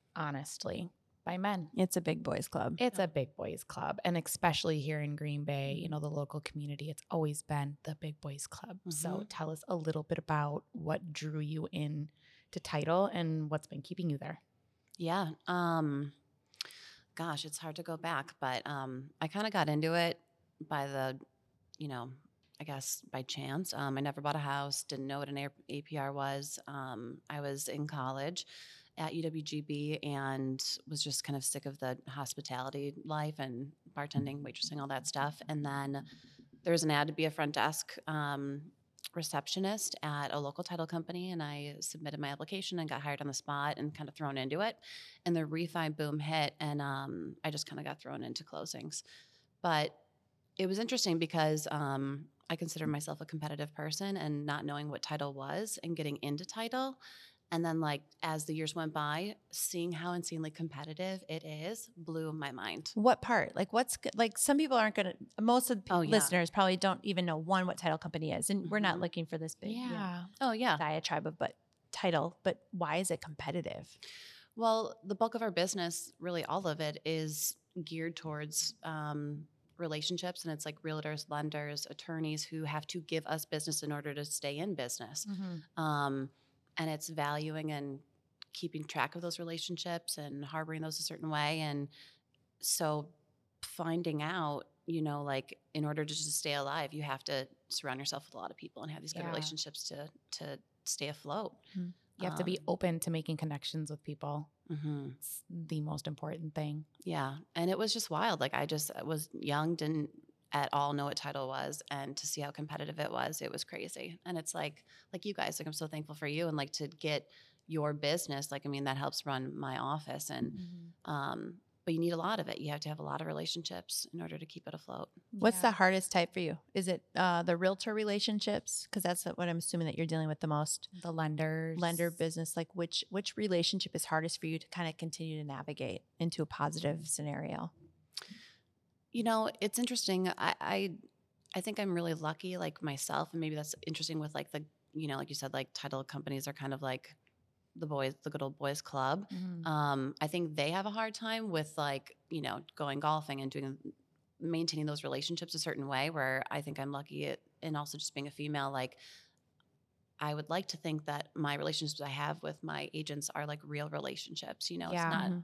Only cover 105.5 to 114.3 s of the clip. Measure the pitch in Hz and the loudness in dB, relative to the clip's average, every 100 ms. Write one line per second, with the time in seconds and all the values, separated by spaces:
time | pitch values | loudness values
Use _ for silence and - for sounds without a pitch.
105.5 | 170 160 156 151 147 - 147 156 160 160 | -8 -4 -2 -2 -2 -4 -6 -6 -4 -4
106.5 | 156 151 147 151 _ - 160 135 143 - | -2 -2 -2 -6 _ -2 0 0 -2 -6
107.5 | - 170 185 180 226 - 156 220 165 139 | 0 2 4 2 0 0 2 2 2 2
108.5 | 131 147 156 151 - - 156 156 - - | 2 0 0 -2 -4 -2 -2 -4 -4 0
109.5 | 143 156 170 151 160 147 - - _ _ | 2 2 2 2 0 -2 -6 -20 _ _
110.5 | 143 143 143 143 143 143 - 143 139 131 | 0 2 4 4 2 0 -2 -4 -4 -4
111.5 | 135 135 147 - 143 139 139 147 - 143 | -2 -4 -4 -6 -4 -4 -6 -4 -4 -4
112.5 | 147 151 151 147 156 147 - - 156 - | -4 -6 -4 -4 -2 -2 0 0 -2 -4
113.5 | - - - 170 - - 170 - | -4 -6 -6 -8 -8 -10 -10 -4